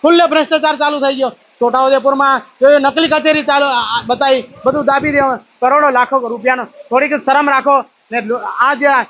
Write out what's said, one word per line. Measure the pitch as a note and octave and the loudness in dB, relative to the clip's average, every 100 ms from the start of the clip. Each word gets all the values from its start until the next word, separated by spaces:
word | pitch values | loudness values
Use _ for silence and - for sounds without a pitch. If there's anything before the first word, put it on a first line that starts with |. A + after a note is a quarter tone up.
ખુલ્લો | D4+ E4+ E4 | 4 4 2
ભ્રષ્ટાચાર | D#4 D4+ D#4 D#4 D4 | 0 0 0 -2 -2
ચાલુ | D4 D4 | -2 -2
થઈ | C#4 C4+ | -2 -2
ગયો. | B3+ | -6
છોટાઉદેપુરમાં | - _ _ A#3+ B3+ C4 C4+ B3+ C4+ C#4 C4 - _ | -6 _ _ -2 0 2 2 0 0 0 0 -4 _
જોયું, | C4+ D4 | 4 4
નકલી | C4+ C#4 D#4+ | 2 0 0
કચેરી | D4+ D#4 D#4 | 0 0 0
ચાલુ, | C#4+ C#4+ C#4+ | 0 0 0
આ, | A#3+ A3 A#3 | -2 -4 -6
આ | A3+ | -4
બતાવી, | B3 C#4 C4 B3+ - B3+ | -2 0 0 -4 -4 -4
બધું | C#4+ C4+ | 0 0
દાબી | C#4 D4+ | 0 0
દેવા, | C#4+ C4+ A#3+ | 0 0 -4
કરોડો | _ _ B3 C#4+ D4 | _ _ 0 2 2
લાખો | B3 B3 C4+ A#3 | 0 0 -2 -4
રૂપિયાનો. | A#3 A#3+ B3+ | -4 -2 -4
થોડીક | A#3 - - B3 C#4+ C#4+ C4 | -6 -16 -4 -2 -2 -2 0
શરમ | C4+ C#4+ | 0 2
રાખો | C4+ C#4 C#4 - _ _ | 0 2 0 -2 _ _
ને | A3+ | -8
લો-, | G#3+ A#3+ G3+ F#3+ | -6 -6 -6 -2
આ | B3+ | 0
જે | C#4+ C#4+ C4 | 2 2 0